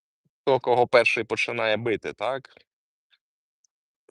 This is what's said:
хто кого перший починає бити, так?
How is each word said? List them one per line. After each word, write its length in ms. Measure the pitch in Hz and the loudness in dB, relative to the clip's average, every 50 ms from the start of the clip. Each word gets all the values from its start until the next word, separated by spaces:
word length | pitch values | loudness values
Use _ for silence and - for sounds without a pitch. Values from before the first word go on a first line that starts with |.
| _ _ _ _ _ _ _ _ | _ _ _ _ _ _ _ _
хто 180 | _ 143 131 127 | _ 0 0 0
кого 280 | - 127 120 123 120 | 0 0 2 2 2
перший 360 | - - 120 113 - - 123 110 | 4 4 4 4 4 0 -2 -4
починає 540 | - 113 - - - 120 120 113 110 107 | -4 -4 -4 -4 -4 -4 -4 -2 -2 -2
бити, 360 | 107 117 120 104 92 - 78 - | -2 -2 -2 -4 -4 -4 -8 -8
так? 440 | - 104 120 135 135 - - _ - _ _ _ _ _ _ _ _ _ _ _ _ _ _ _ _ _ _ _ _ _ _ _ _ _ _ _ _ _ _ | -6 -6 -6 -6 -8 -10 -16 _ -20 _ _ _ _ _ _ _ _ _ _ _ _ _ _ _ _ _ _ _ _ _ _ _ _ _ _ _ _ _ _